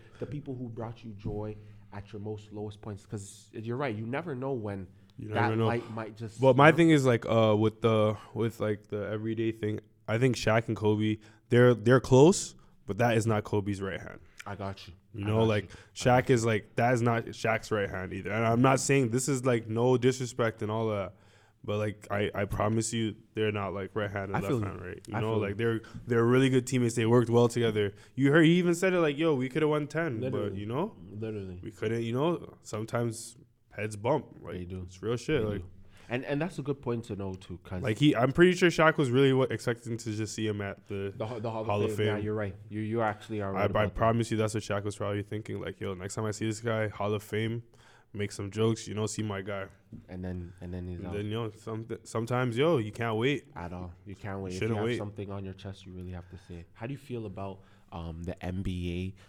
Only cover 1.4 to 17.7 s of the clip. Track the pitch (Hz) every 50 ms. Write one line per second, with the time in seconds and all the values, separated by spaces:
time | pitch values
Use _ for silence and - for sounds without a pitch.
1.4 | 104 107 107 104 - - - - - - - 101 101 - - 104 101 107 107 104
2.4 | 104 - 101 104 104 107 101 - - 113 104 95 - - - 107 98 98 - -
3.4 | - - - 113 107 113 120 127 147 131 107 104 113 113 127 139 170 175 139 123
4.4 | 131 135 139 120 104 107 101 98 92 - - - - _ _ - 110 107 104 101
5.4 | 117 113 110 113 113 110 117 117 117 113 110 113 110 107 110 107 117 107 - -
6.4 | 127 131 127 127 143 156 160 160 170 165 160 147 131 131 120 110 - - 110 113
7.4 | 110 110 107 104 110 110 107 - - 113 110 110 107 107 107 104 - - - 110
8.4 | 113 117 - - 107 107 107 98 - - - 104 101 95 107 107 107 113 113 110
9.4 | 113 113 110 - - 104 107 107 - _ _ _ _ - 110 113 127 135 120 -
10.4 | - 113 107 117 113 - 110 95 107 107 107 104 107 107 110 - - - - _
11.4 | _ _ 117 120 123 123 123 107 104 117 127 127 - - 131 127 143 170 202 -
12.4 | - - - - - - _ _ _ - 98 98 117 120 113 113 107 113 110 104
13.4 | 98 - - 104 95 101 101 95 98 95 85 78 - - - - - - _ -
14.4 | - 104 101 - 98 98 98 - - - 87 - _ _ - 107 98 104 107 110
15.4 | 113 110 107 104 98 - - - - - _ - - 127 123 127 127 - 135 117
16.4 | 110 117 113 104 - - - - 117 120 131 117 117 120 117 117 - - - -
17.4 | - 113 110 110 - -